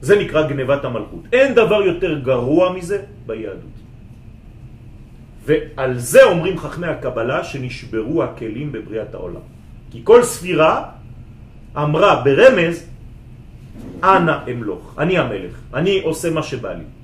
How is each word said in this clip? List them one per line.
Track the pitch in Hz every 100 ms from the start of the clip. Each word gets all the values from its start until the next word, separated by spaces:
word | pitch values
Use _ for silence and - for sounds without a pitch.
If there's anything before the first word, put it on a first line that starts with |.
זה | 131 202
נקרא | 175 156 147
גנבת | 139 131 139
המלכות. | 131 117 101 170 -
אין | 240 269
דבר | 233 214 208
יותר | 196 170 185 147
גרוע | 127 127 120 160 180
מזה | 185 170 202 - - -
ביהדות. | 110 107 95 - - - - - - - - - - - - - - - - - -
ועל | - 147 - - 131 123
זה | 120 156
אומרים | 262 170 170 175
חכמי | 143 160 170
הקבלה | 151 135 117 117 147
שנשברו | - - 127 - 120 110 107 117
הכלים | 123 - 110 110 147
בבריאת | 117 85 110 104
העולם. | 92 90 82 - - - - -
כי | 117
כל | - 240
ספירה | 240 - 175 160 156 - - - - - - - - - - -
אמרה | 151 156 196 151
ברמז, | 131 135 254 214 165 170 - - - - - - - - - - - -
"אנא | 185 190 165 - -
אמלוך, | 123 110 90 - -
אני | 160 180
המלך, | 131 101 90 - -
אני | 127 180 190
עושה | 160 156 170
מה | 160
שבא | - 127 98
לי | 87 - -